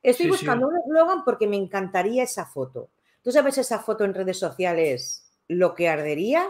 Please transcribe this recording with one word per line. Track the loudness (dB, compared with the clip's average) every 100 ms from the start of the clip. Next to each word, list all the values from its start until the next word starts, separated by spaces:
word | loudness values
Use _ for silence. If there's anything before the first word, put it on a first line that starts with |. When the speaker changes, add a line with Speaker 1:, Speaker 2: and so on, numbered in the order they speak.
Speaker 1:
Estoy | 2 2 2
Speaker 2:
Sí, |
sí. | 0 0
Speaker 1:
buscando | 0 0
un | 0
eslogan | 2 4 4 2
porque | 0 0 0
me | 0
encantaría | -2 -4 -2 -2 0 0
esa | -2 -6 -8
foto. | -8 -8 -8 -14 _ _ _
¿Tú | 2
sabes | 2 2 0
esa | -2 -4
foto | -4 0
en | 0
redes | 0 -4 -2
sociales, | -6 -2 0 2 0 0 -6 -10 _ _ -6
lo | 2 2 2
que | 0
ardería? | 0 -2 -2 0 0